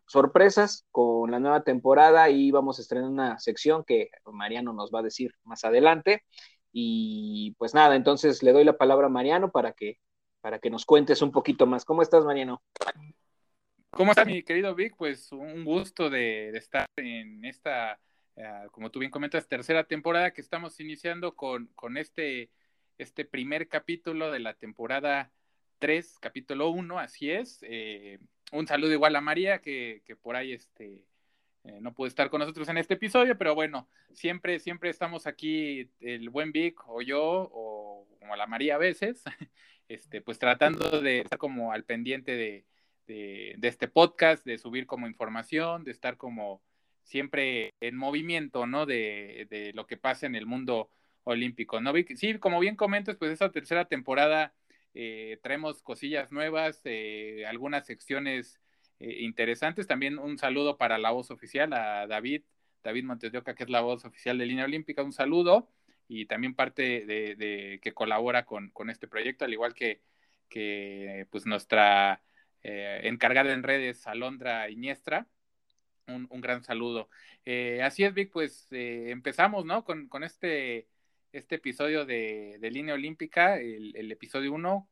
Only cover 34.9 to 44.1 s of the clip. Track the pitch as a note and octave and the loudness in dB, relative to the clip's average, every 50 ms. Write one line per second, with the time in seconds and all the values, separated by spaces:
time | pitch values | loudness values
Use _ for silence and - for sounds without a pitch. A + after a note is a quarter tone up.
34.9 | E3 - F3 E3+ E3+ E3 - D3+ C#3+ - D#3 D#3 D#3 D#3 D3+ D3 C#3+ C3 B2+ B2+ | -4 -4 -6 -6 -6 -8 -10 -10 -10 -6 -6 -4 -2 -2 -4 -4 -6 -8 -10 -14
35.9 | _ _ A#2 A#2+ B2 A#2 A2+ A#2 B2 D3 D#3 D#3 D3 D#3 E3 E3+ E3 - - - | _ _ -10 -10 -10 -10 -10 -8 -6 -6 -6 -4 -2 -2 -2 -2 -6 -8 -16 -14
36.9 | A#2 A#2+ B2 C3 C#3 D3 D#3 D#3+ F3 F#3+ F#3 - - A2+ A2+ A2 G#2+ G#2+ G#2 G#2 | -12 -10 -6 -4 -2 0 0 0 0 -2 -4 -6 -10 -12 -12 -12 -12 -12 -14 -16
37.9 | G#2 G2+ G2+ _ _ _ G#2 G#2 G#2 G2+ G#2 G#2+ A2+ A#2 C#3 D3 C#3+ D3 E3+ F#3 | -18 -20 -20 _ _ _ -14 -12 -8 -8 -6 -6 -4 -4 -2 0 0 2 0 0
38.9 | D#3+ - G3 A3 B3 - _ C#3+ - - D3 - _ _ _ _ _ _ _ _ | 0 -2 -6 -6 -6 -8 _ -16 -16 -16 -18 -20 _ _ _ _ _ _ _ _
39.9 | A2+ - _ _ - G#2 - A#2+ A2+ - B2+ B2 B2 - D3 D#3 D#3 D3 D3+ D3+ | -18 -18 _ _ -16 -14 -12 -12 -8 0 2 2 4 6 4 2 2 0 -2 -2
40.9 | D#3 D3+ C#3+ C3+ B2+ B2 A#2 - - - - C#3 C3 B2 A#2 A2+ A2 A2 - - | 0 0 0 0 0 0 -2 -4 -6 -6 -6 -6 -6 -6 -6 -6 -6 -8 -6 -8
41.9 | A#2 A#2 A#2+ B2+ C3 C3+ B2+ C3+ B2+ A#2+ A2+ G#2+ G2+ G2 _ _ _ _ _ _ | -8 -6 -4 -6 -6 -6 -6 -6 -6 -4 -6 -8 -8 -12 _ _ _ _ _ _
42.9 | _ _ _ - A2 G#2+ G#2 G2+ G2 G2+ G2+ G#2 G#2 G#2 A2+ A#2+ - - - - | _ _ _ -16 -14 -14 -12 -12 -12 -14 -14 -14 -8 -4 -2 -2 -2 -2 -6 2
43.9 | - D#3+ E3+ F3 | 6 6 6 6